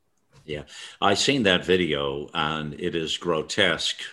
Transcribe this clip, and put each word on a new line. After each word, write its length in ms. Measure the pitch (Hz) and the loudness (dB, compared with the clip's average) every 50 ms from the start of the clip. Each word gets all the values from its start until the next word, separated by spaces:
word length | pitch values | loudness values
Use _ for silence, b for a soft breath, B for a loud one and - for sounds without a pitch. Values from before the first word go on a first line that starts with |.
| _ _ _ _ _ _ _ - - | _ _ _ _ _ _ _ -18 -12
Yeah, 180 | 78 76 73 71 B B B B B B B | -10 -10 -10 -10 B B B B B B B
I 140 | - 98 101 | 2 2 4
seen 280 | 98 - - 139 139 113 | 4 4 2 2 4 4
that 200 | 98 92 87 - | 4 4 4 4
video, 640 | - 92 92 90 78 73 71 71 69 69 71 73 - - | 4 4 4 4 2 0 0 -2 -2 -2 -4 -6 -6 -4
and 400 | 82 78 76 78 78 76 76 73 - | -2 -2 -2 -2 -4 -4 -6 -8 -6
it 160 | - 87 80 | -6 -4 -4
is 220 | 85 80 76 - | -4 -4 -4 -4
grotesque, 840 | - - 87 82 78 76 - - - 101 90 80 76 - - - - - - | -4 -2 -2 -2 -2 -2 -2 0 2 2 2 2 0 -2 -4 -6 -6 -10 -14